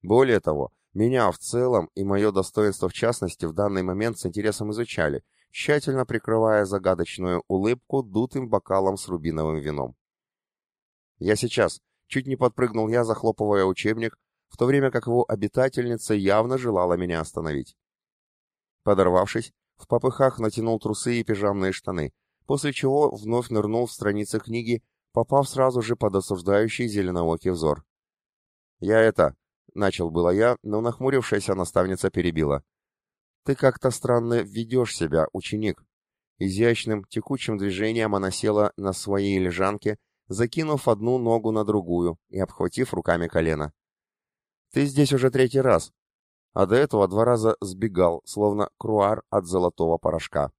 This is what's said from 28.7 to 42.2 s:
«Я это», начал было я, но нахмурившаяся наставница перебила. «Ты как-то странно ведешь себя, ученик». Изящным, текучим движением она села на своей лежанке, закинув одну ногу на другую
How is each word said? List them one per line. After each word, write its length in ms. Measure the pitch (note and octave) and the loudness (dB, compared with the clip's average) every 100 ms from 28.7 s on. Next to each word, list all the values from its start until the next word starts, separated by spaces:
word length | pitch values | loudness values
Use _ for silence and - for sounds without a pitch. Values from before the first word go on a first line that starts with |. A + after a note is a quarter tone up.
| _ | _
«Я 200 | F#2 A2 | 2 4
это», 360 | A2+ - D2+ - _ _ _ | 4 4 0 0 _ _ _
начал 360 | - G2 - E2+ | -2 -2 -2 -2
было 200 | E2 E2+ | 2 2
я, 280 | F#2+ A#2 B2 | 4 2 0
но 180 | G#2+ G#2 | -4 -4
нахмурившаяся 760 | A#2 A2+ C3 C3+ - G#2+ G#2 | -4 -2 0 0 0 -2 0
наставница 540 | F#2+ F2 F#2+ F#2 F#2 G2 | -2 0 0 0 -2 -2
перебила. 540 | - F2 D#2+ D2+ C#2+ _ _ _ _ _ _ _ _ | 0 -2 0 0 -2 _ _ _ _ _ _ _ _
«Ты 120 | - | -6
как-то 360 | C3+ C3+ - C3 | 2 2 2 -2
странно 500 | A#2+ B2 A#2+ A#2 A#2 | -2 0 0 2 -2
ведешь 540 | G2+ G#2 A2+ B2+ A#2 | -2 -8 -2 0 0
себя, 320 | - D#2+ D#2+ D#2 | -2 0 0 0
ученик». 520 | F#2+ - G#2+ G#2+ E2 _ _ _ _ _ _ | -4 -6 -4 -4 -6 _ _ _ _ _ _
Изящным, 640 | F#2+ F#2+ A#2 A2+ - G#2+ | -4 2 2 2 -2 -6
текучим 520 | F#2+ - - C3+ - G#2 | -4 -8 -6 -6 -4 -4
движением 560 | G2+ F#2+ A2 A#2 A2 | -4 -2 -2 -2 0
она 160 | G2+ F#2+ | 0 -2
села 420 | - A2 G#2 G#2 - | -2 0 2 2 0
на 160 | G2 | -6
своей 460 | F2+ - G2 G2+ G2 | -4 -2 0 2 2
лежанке, 580 | F#2 F2 F#2+ G#2 G#2 G#2 _ _ _ | 0 0 0 0 -4 -6 _ _ _
закинув 600 | F#2+ A#2+ D#3+ D#3 C#3+ - | -2 -2 -2 -2 0 0
одну 300 | G#2 A#2 B2+ | 0 0 0
ногу 340 | A#2 A2+ A2 | 2 2 2
на 140 | A2 | -2
другую 540 | G#2 G#2 E2+ F2 F2 E2 | 0 0 0 0 0 -4